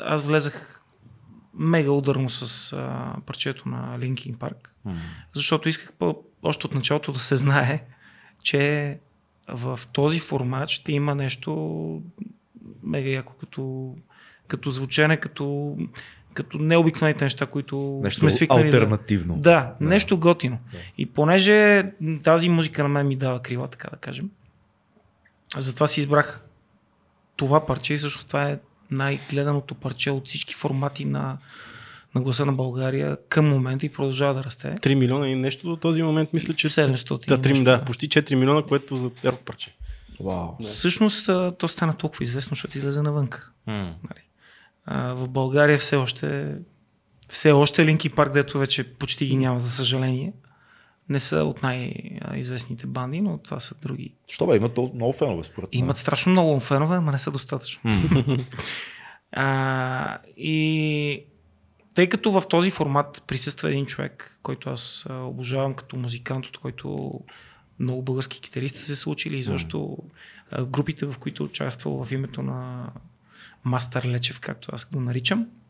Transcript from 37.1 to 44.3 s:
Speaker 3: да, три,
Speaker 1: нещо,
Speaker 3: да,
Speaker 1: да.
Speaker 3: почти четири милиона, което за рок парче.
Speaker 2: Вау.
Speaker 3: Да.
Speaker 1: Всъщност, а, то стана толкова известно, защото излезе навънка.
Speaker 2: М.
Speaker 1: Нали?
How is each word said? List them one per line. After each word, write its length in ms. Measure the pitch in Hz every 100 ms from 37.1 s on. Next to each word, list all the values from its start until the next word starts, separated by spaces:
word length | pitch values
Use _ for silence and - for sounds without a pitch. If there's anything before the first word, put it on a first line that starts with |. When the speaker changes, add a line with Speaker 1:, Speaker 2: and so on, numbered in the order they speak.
| 120 - 131
Speaker 3:
да, 60 |
три, 60 | 135
Speaker 1:
нещо, 160 | 135
Speaker 3:
да, 140 | 127 123
Speaker 1:
да. 60 |
Speaker 3:
почти 240 | 131 117 151
четири 280 | 151 147 131
милиона, 260 | 131 151
което 340 | 147 139 139 131
за 140 | 123 -
рок 160 | 131 120
парче. 360 | - - - - - - - -
Speaker 2:
Вау. 280 | 95 90 85 95
Speaker 3:
Да. 80 | 107
Speaker 1:
Всъщност, 600 | - 180 175 214 - -
а, 240 | 185 180
то 160 | 175 170
стана 260 | - 165
толкова 280 | - 156 -
известно, 280 | 123 131 -
защото 280 | 143 - 135
излезе 240 | 139 143
навънка. 480 | 147 147 131 - - _ 110
Speaker 2:
М. 60 | 107
Speaker 1:
Нали? 400 | 87 82 - - _